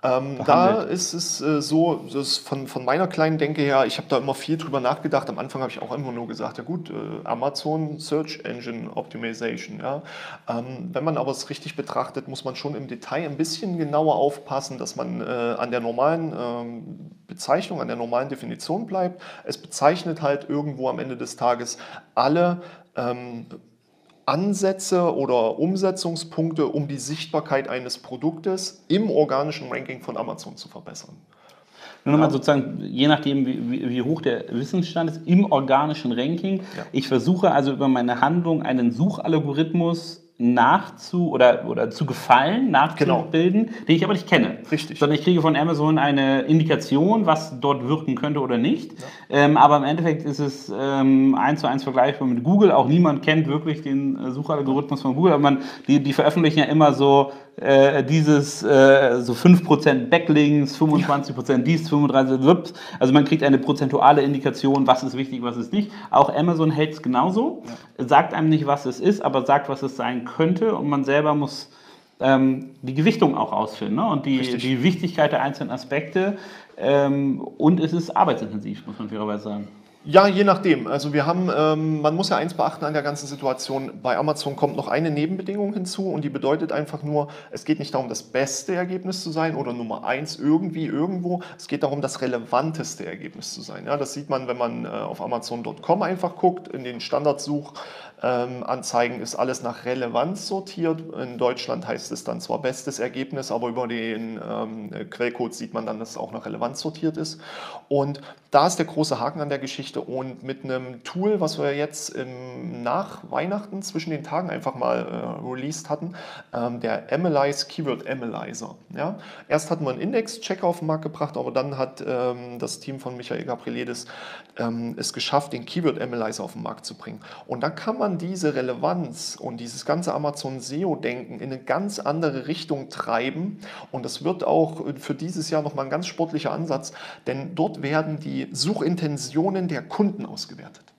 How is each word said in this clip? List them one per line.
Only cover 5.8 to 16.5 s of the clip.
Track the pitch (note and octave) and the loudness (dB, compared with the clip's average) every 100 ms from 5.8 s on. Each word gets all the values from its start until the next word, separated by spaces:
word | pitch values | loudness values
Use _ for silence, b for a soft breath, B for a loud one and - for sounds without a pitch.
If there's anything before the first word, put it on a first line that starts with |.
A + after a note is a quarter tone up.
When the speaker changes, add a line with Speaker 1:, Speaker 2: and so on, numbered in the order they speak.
Speaker 1:
auch | - C3 | -8 -8
immer | C3+ | -6
nur | A#2+ A2+ | -8 -10
gesagt, | A2+ A2+ - | -8 -10 -10
ja | |
gut, | - E3+ - | -8 -8 -8
äh, | G2+ G#2 A2 - | -10 -8 -10 -6
Amazon | A#2+ C3+ C#3+ D#3 D#3+ D#3+ D#3 | -4 -4 -4 -4 -4 -4 -8
Search | - D3+ D3+ - | -4 -4 -4 -10
Engine | - A#2+ A#2+ A#2 A2+ | -10 -10 -10 -10 -10
Optimization, | - - A2+ A#2 A2+ A#2 A#2 - G#2 | -10 -10 -10 -8 -6 -6 -6 -10 -10
ja. | A2+ C#3+ B B B B - | -8 -8 B B B B -8
Ähm, | A#2 B2+ C3 A#2+ | -8 -8 -12 -8
wenn | B2+ | -4
man | D#3 D3 | -2 -2
aber | B2+ | -4
es | C3 - | -6 -8
richtig | C#3+ D#3 | -12 -12
betrachtet, | - - A#2+ B2+ C#3 C3 | -10 -6 -6 -6 -8 -10
muss | C3 | -10
man | C3 | -10
schon | B2+ C#3+ | -8 -8
im | B2 C3+ | -8 -10
Detail | A#2+ - C#3 | -12 -8 -6
ein | E3 C#3+ | -6 -4
bisschen | D#3+ - G3+ F3 | -4 -4 -6 -4
genauer | D3+ D3 D#3 A#2 | -2 2 2 2
aufpassen, | C#3 C#3+ - C3+ C3 B2+ | 0 -2 -8 -8 -6 -10
dass | B2 | -10
man, | B2+ B2 A#2+ | -8 -8 -6
äh, | |
an | A2+ A#2+ A#2 A2 A#2+ | -6 -4 -4 -4 -4
der | A#2+ | -2
normalen, | A#2 A#2 C#3+ E3 D#3+ - | -4 0 2 2 -4 -6
ähm, | A#2+ | -6